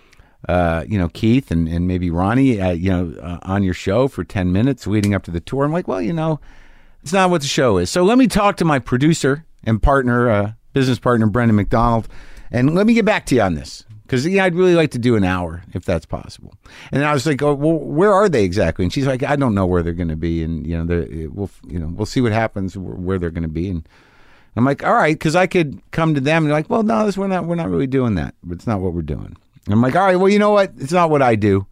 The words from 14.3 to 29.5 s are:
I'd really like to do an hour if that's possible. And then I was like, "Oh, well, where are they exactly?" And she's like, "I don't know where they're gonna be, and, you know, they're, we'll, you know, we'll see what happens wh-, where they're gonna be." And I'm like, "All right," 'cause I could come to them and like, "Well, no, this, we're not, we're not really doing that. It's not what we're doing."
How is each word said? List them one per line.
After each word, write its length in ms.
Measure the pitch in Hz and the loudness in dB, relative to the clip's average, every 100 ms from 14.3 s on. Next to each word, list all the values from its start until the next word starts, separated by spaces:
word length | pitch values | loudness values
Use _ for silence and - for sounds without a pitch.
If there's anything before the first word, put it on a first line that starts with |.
| 196 | 0
I'd 100 | 190 | 0
really 220 | 170 185 170 | 2 4 4
like 160 | 160 | 2
to 80 | 123 | 0
do 160 | 117 113 | 0 2
an 80 | |
hour 400 | 92 92 87 85 - | 2 0 -4 -10 -12
if 100 | - | -10
that's 220 | - 85 - | -4 -4 -4
possible. 480 | 80 - - - - - - - | -12 -12 -20 -20 -20 -20 -20 -6
And 100 | 139 | -2
then 80 | 147 | 0
I 40 | |
was 120 | 147 135 | 0 0
like, 160 | 131 | 0
"Oh, 140 | 147 143 | 0 0
well, 240 | 147 165 | 0 0
where 340 | 143 143 202 | -2 2 4
are 160 | 190 208 | 4 4
they 140 | 139 | 2
exactly?" 420 | 95 92 85 - 92 | 2 2 0 0 -2
And 80 | |
she's 140 | 143 135 | 0 -2
like, 160 | 127 | -2
"I 120 | 131 147 | -2 0
don't 200 | 135 101 | 0 2
know 100 | 92 | 2
where 160 | 90 | 0
they're 120 | 85 | 0
gonna 220 | 85 82 78 | -4 -4 -4
be, 280 | 85 82 | -4 -2
and, 240 | 80 80 73 | -4 -6 -4
you 100 | 82 | -4
know, 80 | 85 | -2
they're, 420 | 85 60 80 78 | -2 -4 -8 -10
we'll, 180 | 87 98 - - | -8 -10 -12 -12
you 120 | 90 | -8
know, 80 | 82 | -8
we'll 180 | 87 107 | -6 -4
see 160 | - | -2
what 120 | 120 | 0
happens 420 | 107 113 104 95 101 | 0 -2 -4 -8 -8
wh-, 240 | 90 - | -12 -10
where 180 | 90 95 | -4 -4
they're 140 | 87 | -4
gonna 160 | 85 82 | -4 -6
be." 200 | 80 95 | -6 -6
And 220 | 87 - _ _ _ - _ _ - | -6 -10 _ _ _ -20 _ _ -2
I'm 80 | |
like, 200 | 127 139 | 0 0
"All 100 | 156 | 0
right," 260 | 226 165 156 | 2 2 0
'cause 160 | 165 165 | 0 0
I 120 | 185 | 2
could 340 | 185 151 - _ | 0 -2 -4 _
come 240 | - 165 | -2 0
to 80 | 147 | 0
them 220 | 131 165 | 0 0
and 100 | 151 | 0
like, 160 | 151 156 | -2 -2
"Well, 140 | 233 | -2
no, 200 | 214 220 214 | 0 0 0
this, 100 | 190 | -2
we're 80 | 196 | -2
not, 200 | 185 165 | -4 -4
we're 100 | 170 | -4
not 160 | 165 | -2
really 160 | 170 139 | -2 -2
doing 260 | 135 123 | 0 0
that. 220 | 92 67 - 85 | 0 -4 -10 -14
It's 160 | 85 - | -10 -4
not 120 | 104 | -2
what 140 | 92 | -2
we're 80 | 85 | -4
doing." 360 | 76 62 50 50 _ | -6 -8 -10 -20 _